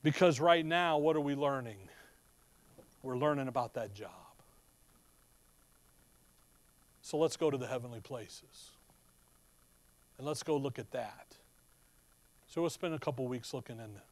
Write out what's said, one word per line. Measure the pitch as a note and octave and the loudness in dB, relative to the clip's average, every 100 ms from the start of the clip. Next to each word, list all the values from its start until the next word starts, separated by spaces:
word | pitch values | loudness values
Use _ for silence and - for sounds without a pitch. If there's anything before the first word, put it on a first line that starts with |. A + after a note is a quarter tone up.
Because | D3+ D3 F3+ C3 | 2 6 6 6
right | E3+ E3+ D#3+ | 6 6 4
now, | E3+ F3 D3+ | 2 4 4
what | D3+ D#3 | 4 2
are | |
we | C#3+ | 0
learning? | C#3 C#3+ C3+ A#2+ G#2 F#2+ - - - - _ - - - - - - | 0 0 -2 -6 -12 -18 -20 -20 -20 -20 _ -20 -20 -20 -20 -20 -12
We're | C3 B2+ | -6 0
learning | D3 C#3+ C3 | 2 2 0
about | B2 A#2 | -2 -2
that | B2 G#2+ | -4 -6
job. | G2 G2 - - - - - _ _ - - _ _ _ _ _ _ _ _ _ _ - _ _ _ _ - - _ _ _ | -8 -14 -16 -20 -20 -20 -20 _ _ -20 -20 _ _ _ _ _ _ _ _ _ _ -20 _ _ _ _ -20 -20 _ _ _
So | - D3+ | -6 2
let's | D#3 - | 2 4
go | D#3+ | 0
to | C#3 | 2
the | A#2 | -2
heavenly | B2+ A#2+ A#2 | -4 -6 -12
places. | - B2+ G2+ - - - - - - - _ _ _ _ _ _ _ _ _ _ _ - | -10 -12 -12 -18 -20 -20 -20 -20 -20 -20 _ _ _ _ _ _ _ _ _ _ _ -8
And | C#3 | -6
let's | D3+ | -4
go | - D3 | 0 0
look | C#3 B2 | 0 -4
at | C3 | -6
that. | B2+ A2 - - - - _ _ _ _ _ _ _ _ _ - | -6 -8 -12 -20 -20 -20 _ _ _ _ _ _ _ _ _ -8
So | - | 0
we'll | E3+ | 0
spend | - F3 | 0 -4
a | D#3 | -2
couple | - C3 B2 | -4 -2 -4
weeks | B2 - | -4 -6
looking | B2+ - A2+ | -8 -8 -12
in | A2+ G2+ - | -12 -16 -20